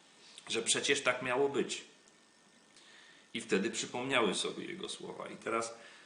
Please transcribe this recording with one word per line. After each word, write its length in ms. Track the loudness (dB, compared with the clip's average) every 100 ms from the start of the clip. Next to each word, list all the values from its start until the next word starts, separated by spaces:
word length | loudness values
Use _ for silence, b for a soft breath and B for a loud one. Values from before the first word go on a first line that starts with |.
| -20 -20 B B -4
Że 140 | -2
przecież 380 | 2 2 4 4
tak 220 | 4 2
miało 260 | 0 2 4
być”. 360 | 2 0 -4 -10 -20 -20 -20 _ _ -20 -20 -20 B B B B B B
I 60 | -10
wtedy 300 | 0 2 2
przypomniały 640 | -2 -4 -4 2 4 4
sobie 300 | 2 -2 -4
Jego 240 | -8 -8 -8
słowa. 400 | -8 -10 -8 -10
I 80 | -8
teraz, 380 | -2 -2 -2 B B B